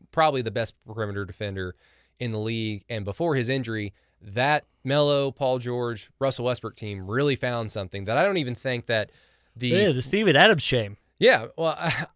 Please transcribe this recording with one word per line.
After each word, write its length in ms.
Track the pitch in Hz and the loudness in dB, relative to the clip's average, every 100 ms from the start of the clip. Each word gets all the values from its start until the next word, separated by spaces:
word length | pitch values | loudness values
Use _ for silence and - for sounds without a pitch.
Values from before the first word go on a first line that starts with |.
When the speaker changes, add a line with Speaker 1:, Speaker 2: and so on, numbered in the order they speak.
| _ | _
Speaker 1:
probably 300 | - 156 135 | 2 2 2
the 100 | 110 | -2
best 240 | 107 113 - - | -2 -4 -8 -14
perimeter 380 | 110 104 101 98 | -6 -4 -4 -8
defender 480 | - 104 98 90 - _ _ _ _ | -8 -8 -6 -8 -10 _ _ _ _
in 120 | 120 | -6
the 60 | 107 | -4
league, 440 | 110 113 110 104 - | -2 -2 -4 -6 -8
and 140 | 113 101 | -8 -6
before 300 | - 170 135 | -2 0 0
his 140 | 117 | 0
injury, 440 | 135 120 110 101 - _ _ | -2 -2 -4 -6 -10 _ _
that 440 | 104 101 135 151 - _ | -8 0 2 2 -2 _
Melo, 480 | 131 147 147 143 139 | 0 2 4 2 0
Paul 260 | - 131 127 | 0 0 0
George, 520 | 120 123 120 113 - _ | -2 -2 -2 -6 -12 _
Russell 260 | 135 127 123 | -2 0 -2
Westbrook 300 | 120 87 - | -2 -6 -10
team 320 | 107 101 95 | -10 -8 -4
really 280 | 117 143 135 | 0 2 2
found 360 | 127 120 110 | -2 -4 -4
something 320 | 107 92 101 98 | -6 -6 -6 -2
that 120 | 123 | 2
I 60 | |
don't 140 | 196 190 | 2 0
even 160 | 127 117 | -4 -6
think 300 | 131 120 - | -4 -4 0
that 240 | 113 101 _ _ _ _ 117 | -2 -2 _ _ _ _ -6
the 120 | 123 | 2
Speaker 2:
Yeah, 220 | 175 208 | 4 4
the 100 | 127 | 2
Steven 320 | 120 202 214 139 | 0 2 4 6
Adams 260 | 202 175 | 6 6
shame. 360 | - 127 104 101 _ _ | 2 -2 -2 -10 _ _
Speaker 1:
Yeah, 300 | 240 170 120 - | 4 4 0 -4
well, 180 | 165 147 | -4 -2
<laughs> 40 | |
I, 260 | 165 127 - | -4 -4 -8